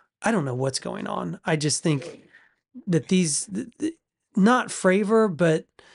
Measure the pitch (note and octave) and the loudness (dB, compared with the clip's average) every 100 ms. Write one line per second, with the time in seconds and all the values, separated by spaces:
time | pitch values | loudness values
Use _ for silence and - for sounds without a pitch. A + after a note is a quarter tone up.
0 | _ _ G#3+ G#3+ C#3 B2 C3+ - - - | _ _ -2 -2 -2 -2 -4 -4 -8 -8
1 | - - E3+ - - D#3 D3 - E3+ C#3+ | -8 -6 -8 -6 -4 -2 -2 -2 -2 -2
2 | - - _ - _ _ _ B3+ - D#3+ | -4 -16 _ -20 _ _ _ -12 -4 -2
3 | - F#3 D#3+ C#3+ - F#3+ C4 - D#4+ - | 2 2 2 -2 -6 -8 -10 -6 -6 -6
4 | _ _ _ G3+ G#3 B3 - - F#3 F#3+ | _ _ _ 2 4 4 0 0 2 2
5 | G3+ A3+ A3 D3+ E3 D#3+ - _ _ | 2 2 2 2 2 2 -2 _ _